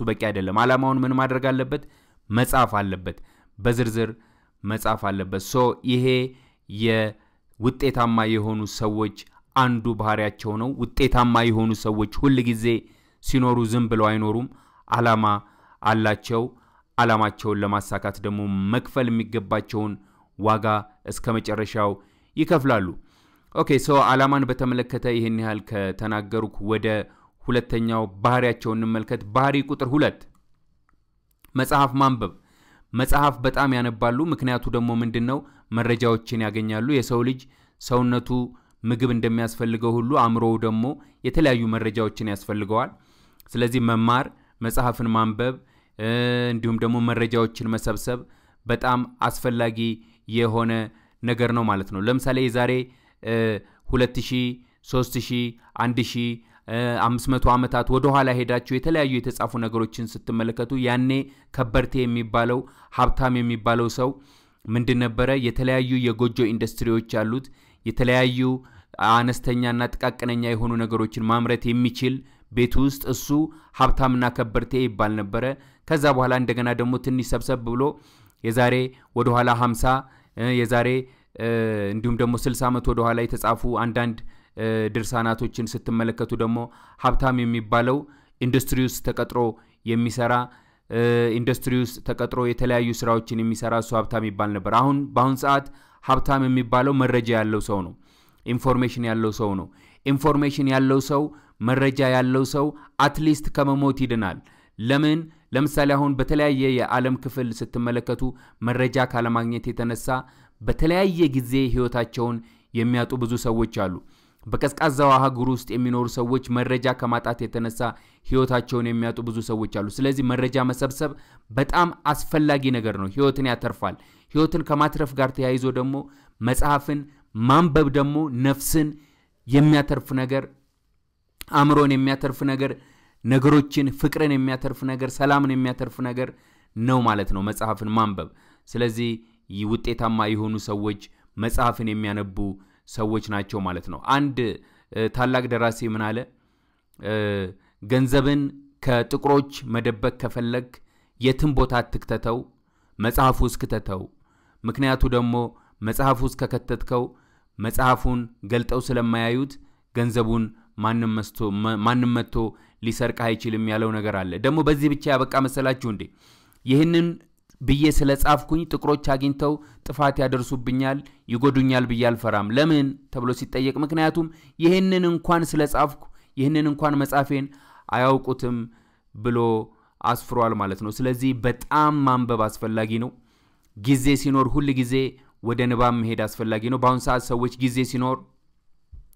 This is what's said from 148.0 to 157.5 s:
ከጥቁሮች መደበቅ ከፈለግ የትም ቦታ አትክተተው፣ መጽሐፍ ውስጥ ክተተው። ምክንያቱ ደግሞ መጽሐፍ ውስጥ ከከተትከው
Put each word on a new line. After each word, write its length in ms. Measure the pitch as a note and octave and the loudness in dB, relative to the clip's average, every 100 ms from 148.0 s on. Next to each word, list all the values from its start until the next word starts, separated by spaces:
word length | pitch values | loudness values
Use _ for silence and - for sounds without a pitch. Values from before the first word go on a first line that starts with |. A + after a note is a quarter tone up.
| C3 C#3 C3+ C#3+ C#3 - - _ | 4 2 2 0 -2 -6 -20 _
ከጥቁሮች 680 | - A#2+ A#2 C#3 C#3+ C#3+ C#3 - B2+ | 0 0 0 -2 2 2 2 -8 -6
መደበቅ 480 | A2+ A#2 A2+ B2+ - | -4 -2 -2 -4 -4
ከፈለግ 500 | A#2+ B2 A#2 B2 B2 - - _ _ _ | -8 -6 -4 -4 -6 -18 -20 _ _ _
የትም 300 | B2 C3 D#3 | 0 2 2
ቦታ 180 | C3 B2+ B2 | 2 2 2
አትክተተው፣ 640 | A#2 - - A2+ A#2 A#2 - _ _ _ _ - | -2 -6 -4 -4 -2 -4 -6 _ _ _ _ -4
መጽሐፍ 400 | A2 A#2+ C3 B2 | -2 2 2 4
ውስጥ 180 | B2 - | 0 0
ክተተው። 440 | - A2+ - F#2+ - _ _ _ _ _ | -6 -6 -6 -8 -10 _ _ _ _ _
ምክንያቱ 380 | A2+ A2+ C3+ C3 C3 | -10 -2 0 2 2
ደግሞ 260 | A#2+ A#2+ A#2+ A#2 - _ _ | 2 0 -2 -4 -8 _ _
መጽሐፍ 380 | G#2+ A2+ C3+ B2 | -6 0 2 2
ውስጥ 160 | C3 - | 0 -2
ከከተትከው 640 | B2+ B2 - A#2+ - B2 B2+ - _ _ _ | -4 -4 -4 -6 -2 -2 -2 -10 _ _ _